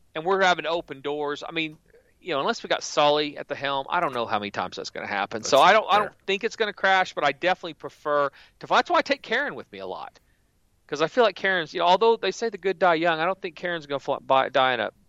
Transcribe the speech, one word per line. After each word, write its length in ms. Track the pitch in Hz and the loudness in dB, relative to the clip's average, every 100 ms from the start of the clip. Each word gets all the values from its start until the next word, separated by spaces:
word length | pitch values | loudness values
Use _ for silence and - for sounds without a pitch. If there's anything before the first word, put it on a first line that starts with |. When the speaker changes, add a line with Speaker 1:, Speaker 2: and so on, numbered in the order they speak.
| _ 160 | _ -6
Speaker 1:
and 100 | 165 | -2
we're 160 | 190 | 2
having 240 | 190 170 151 | 4 2 0
open 360 | 170 160 139 | -4 -4 -8
doors, 420 | 139 147 147 143 - | -6 -4 -4 -6 -6
I 40 | |
mean, 260 | 165 160 156 _ _ _ _ | -6 -6 -8 _ _ _ _
you 140 | - | -4
know, 60 | 143 | -2
unless 240 | 170 233 | -2 -4
we 60 | 185 | -2
got 120 | 170 | -4
Sully 560 | - - 147 147 147 143 | -2 2 4 4 0 -6
at 100 | 143 | -10
the 60 | |
helm, 320 | 139 139 139 135 | -6 -4 -4 -2
I 120 | 175 | -2
don't 160 | 170 123 | -2 -2
know 100 | 110 | -2
how 140 | 107 | -2
many 100 | 104 | -4
times 280 | 113 92 - | -6 -6 -8
that's 120 | - | -12
gonna 160 | - 104 | -10 -6
happen. 380 | 101 101 113 | -4 -4 -6
So 140 | 110 135 | 2 6
Speaker 2:
That's 120 | 160 | 6
Speaker 1:
I 40 | |
don't, 120 | 214 - | 6 4
I 100 | 202 | 0
Speaker 2:
fair. 80 | 208 | 0
Speaker 1:
don't 100 | - - | -6 -6
think 180 | 196 | -4
it's 120 | 226 - | -4 -4
gonna 180 | 214 | -6
crash, 400 | 196 196 190 185 | -2 2 2 0
but 100 | - | 0
I 100 | 147 | -2
definitely 420 | 139 175 180 175 151 | 0 0 -2 -4 -12
prefer 560 | 147 - 156 147 143 - - _ | -14 -10 -2 0 0 -4 -18 _
to 80 | - | 0
fly. 120 | 226 | 2
That's 100 | - | 4
why 80 | 339 | 2
I 40 | |
take 180 | - 277 | 2 -2
Karen 320 | - 233 285 | -2 -4 -4
with 180 | 139 107 | -8 -14
me 60 | 98 | -12
a 80 | 95 | -10
lot, 340 | 90 - - _ _ _ _ _ _ _ | -10 -12 -18 _ _ _ _ _ _ _
'cause 160 | 143 | -4
I 40 | 156 | -2
feel 160 | - | 2
like 120 | 226 185 | 2 2
Karen's, 360 | 196 185 156 | -2 -2 -4
you 100 | 175 | 0
know, 40 | 170 | 2
although 320 | 185 226 226 | 4 4 2
they 140 | 196 | -2
say 180 | 185 233 | -4 -6
the 80 | 214 | -4
good 220 | 185 180 | -4 0
die 160 | 185 160 | 2 2
young, 240 | 170 160 | 2 0
I 60 | 165 | -2
don't 140 | 190 | -4
think 180 | 190 151 | -8 -8
Karen's 280 | 180 170 147 | -8 -6 -6
gonna 140 | 139 | -6
fly, 180 | - 135 | -4 -6
buy, 300 | 120 135 - | 2 2 4
die 240 | 139 131 | 2 2
in 60 | 123 | 2
a 120 | 101 - | -4 -8